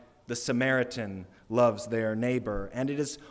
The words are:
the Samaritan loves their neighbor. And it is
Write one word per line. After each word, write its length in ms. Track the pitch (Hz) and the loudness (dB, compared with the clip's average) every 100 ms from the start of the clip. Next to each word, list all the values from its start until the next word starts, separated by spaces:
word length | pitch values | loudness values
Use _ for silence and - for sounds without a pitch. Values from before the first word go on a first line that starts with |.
| - _ - | -20 _ -8
the 80 | 120 | -4
Samaritan 880 | - 120 131 131 123 123 104 95 90 - - | 0 2 4 2 0 -4 -6 -8 -12 -18 -2
loves 380 | 113 120 107 107 | 4 4 4 -2
their 280 | 113 110 110 | 0 0 0
neighbor. 540 | 123 127 107 101 98 | 0 0 0 -4 -4
And 160 | 123 135 | -4 -2
it 80 | 143 | -2
is 220 | 143 - - | -4 -6 -14